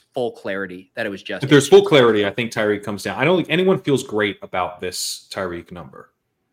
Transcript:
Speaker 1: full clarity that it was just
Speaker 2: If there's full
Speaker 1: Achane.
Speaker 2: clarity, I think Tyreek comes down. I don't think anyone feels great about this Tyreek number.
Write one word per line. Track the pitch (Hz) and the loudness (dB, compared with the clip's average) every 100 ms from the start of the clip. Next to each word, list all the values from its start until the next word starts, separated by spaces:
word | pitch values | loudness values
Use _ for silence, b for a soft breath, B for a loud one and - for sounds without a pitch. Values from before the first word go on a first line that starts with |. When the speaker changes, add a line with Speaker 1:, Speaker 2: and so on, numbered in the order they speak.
| _ | _
Speaker 1:
full | 131 120 | -8 -6
clarity | - 107 98 95 90 - - | -8 -8 -8 -8 -12 -14 -10
that | 110 | -8
it | |
was | 98 | -8
just | - 98 | -10 -6
Speaker 2:
If | 127 | 4
there's | 143 - | 4 8
full | 196 | 6
Speaker 1:
Achane. | 196 | 8
Speaker 2:
clarity, | 147 117 107 101 | 6 6 4 0
I | |
think | 113 113 | -2 -6
Tyreek | 117 107 104 | -2 -2 -2
comes | 107 101 | -4 -8
down. | 104 95 | -6 -2
I | 143 | 0
don't | 180 | 0
think | 139 | -2
anyone | 165 190 160 | 0 0 0
feels | - 127 | 0 -2
great | - 107 104 95 | -2 -2 -2 -4
about | 98 92 87 - | -8 -6 -6 -6
this | 90 - - - - | -10 -8 -10 -10 -12
Tyreek | 104 92 87 - | -8 -8 -8 -14
number. | 87 69 - - _ _ _ _ | -18 -18 -20 -20 _ _ _ _